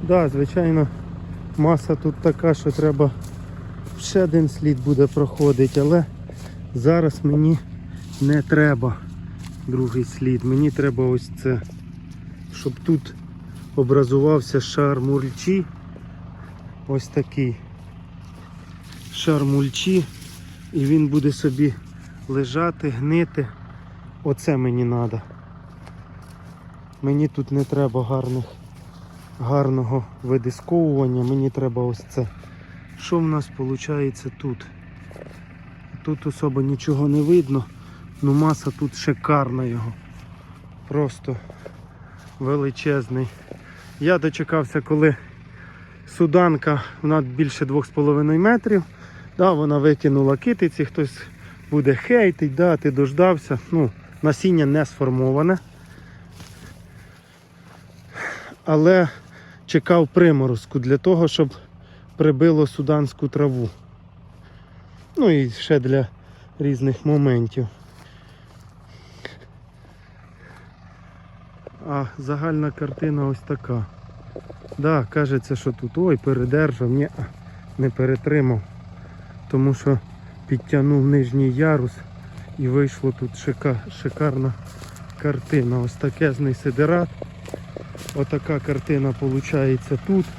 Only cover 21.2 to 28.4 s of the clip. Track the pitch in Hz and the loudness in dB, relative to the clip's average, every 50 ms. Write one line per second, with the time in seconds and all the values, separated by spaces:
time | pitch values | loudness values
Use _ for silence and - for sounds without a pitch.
21.2 | 139 147 139 - - 151 127 131 151 143 - - - - - - - - - - | 2 2 0 0 -2 -2 2 2 0 0 0 -4 -12 -18 -18 -18 -18 -18 -18 -16
22.2 | - - 131 135 139 120 123 156 170 170 170 - - 147 120 117 135 147 160 170 | -10 -4 -2 -2 -2 -2 -2 -2 -2 -2 -2 -2 -4 -4 -4 -2 0 2 2 2
23.2 | 170 160 - - 135 110 - - - - - - - - - - - - - - | 2 2 0 -4 -4 -4 -6 -16 -18 -18 -18 -18 -18 -20 -20 -18 -18 -20 -18 -6
24.2 | - 151 135 - - - 147 131 127 127 120 123 123 120 123 120 120 113 113 113 | -2 -2 -2 0 2 0 2 2 2 0 2 2 0 2 0 0 0 -2 -4 -6
25.2 | - - - - - - - - - - - - - - - - - - - - | -10 -10 -18 -20 -20 -20 -20 -20 -20 -20 -20 -20 -20 -18 -18 -18 -20 -18 -20 -20
26.2 | - - - - - - - - - - - - - - - - - 139 143 147 | -18 -20 -20 -20 -20 -20 -20 -20 -20 -20 -20 -20 -20 -20 -14 -4 -2 0 2 2
27.2 | 151 147 - - 135 - 139 139 135 - - 139 143 131 113 127 123 110 135 131 | 2 0 0 -4 -4 0 0 0 0 0 0 0 0 2 2 0 -2 0 -2 -2
28.2 | 123 127 127 127 | -2 -2 -4 -4